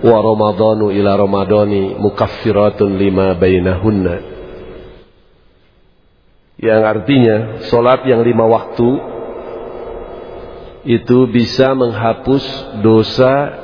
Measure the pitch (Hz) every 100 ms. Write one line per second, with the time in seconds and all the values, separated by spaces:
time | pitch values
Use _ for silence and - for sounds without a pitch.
0 | 117 113 107 110 107 95 110 110 104 98
1 | 101 101 101 101 95 104 104 101 95 98
2 | 101 - 107 - 117 101 104 - 104 95
3 | 98 92 95 90 92 92 90 90 110 104
4 | 90 85 - - - - - - - -
5 | - _ _ _ _ _ _ _ _ _
6 | _ _ _ _ _ - 110 110 107 107
7 | - 139 117 107 117 - - 117 120 131
8 | 135 117 117 113 113 113 - - 120 139
9 | - - - - - - - - - -
10 | - - - - - - - - 143 117
11 | - 123 127 113 113 - 131 135 120 107
12 | 113 110 - 139 - - - 107 107 110
13 | 107 - 127 139 147 -